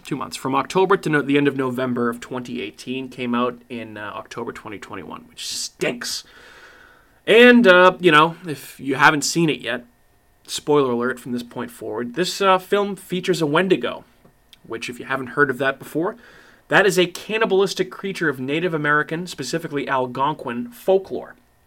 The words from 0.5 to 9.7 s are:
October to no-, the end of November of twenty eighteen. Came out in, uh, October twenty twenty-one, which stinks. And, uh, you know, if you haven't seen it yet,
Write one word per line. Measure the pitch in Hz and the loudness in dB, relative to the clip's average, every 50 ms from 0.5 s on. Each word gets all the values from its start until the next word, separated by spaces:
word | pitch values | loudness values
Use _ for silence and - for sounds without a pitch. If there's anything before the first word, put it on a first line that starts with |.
| 135 | -2
October | 139 135 - - 185 190 185 196 190 | -2 -2 0 2 2 4 4 2 2
to | - 160 | 2 0
no-, | 151 143 | 0 0
the | 131 139 139 143 | 2 2 2 4
end | 143 143 | 4 2
of | 135 | 0
November | 135 135 127 123 127 131 123 123 120 120 120 | 0 -4 -2 -2 -2 -2 -2 -2 0 -2 -2
of | 117 120 | -2 -6
twenty | - - 131 123 123 123 120 - | -10 -10 -10 -10 -8 -8 -10 -8
eighteen. | 98 104 - - - 127 127 131 131 127 | -10 -10 -12 -14 -10 -8 -8 -8 -8 -10
Came | - 131 127 120 120 | -10 -8 -6 -2 0
out | 120 123 127 120 - - - | 0 0 -2 -4 -8 -16 -14
in, | 123 117 113 110 107 | -12 -12 -12 -12 -12
uh, | 104 107 101 95 | -12 -12 -10 -12
October | 107 110 - - 120 117 117 | -12 -14 -12 -12 -10 -10 -10
twenty | - - - 110 101 92 | -10 -12 -14 -14 -14 -14
twenty-one, | - - 107 98 80 - - 85 - - | -14 -14 -14 -14 -12 -14 -14 -16 -18 -20
which | - - - | -18 -14 -12
stinks. | - - - - - _ - 175 151 - 240 - - - - - _ - - - - - - - - - - - - _ _ _ _ _ _ - | -10 -10 -8 -10 -10 _ -6 -4 -4 -4 -6 -8 -10 -10 -10 -12 _ -20 -20 -20 -20 -20 -20 -20 -20 -20 -20 -20 -20 _ _ _ _ _ _ 0
And, | 147 196 233 247 247 247 233 196 | 4 6 8 10 10 10 8 8
uh, | 190 180 180 185 185 180 175 | 8 8 10 8 8 6 6
you | 175 175 | 4 6
know, | 151 151 156 170 165 - 185 | 6 6 6 4 0 -6 -8
if | 165 139 - - - - - | -10 -8 -8 -10 -18 -16 -10
you | 131 139 135 | -6 -4 0
haven't | 139 143 156 156 143 | 4 4 4 4 4
seen | 139 - - 170 170 156 | -2 -2 0 0 2 2
it | 120 - | 0 -2
yet, | - 110 | -4 -6